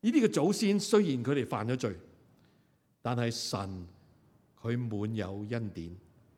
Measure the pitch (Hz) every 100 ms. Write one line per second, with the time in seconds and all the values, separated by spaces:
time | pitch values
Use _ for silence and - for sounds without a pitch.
0 | 214 302 220 160 151 208 208 202 - 214
1 | 190 131 120 143 117 120 107 131 120 87
2 | - - _ _ _ _ _ _ _ _
3 | 117 123 117 113 - 101 98 95 87 -
4 | _ _ _ _ _ _ 117 120 120 104
5 | 107 110 92 98 104 117 110 87 82 90
6 | - _ _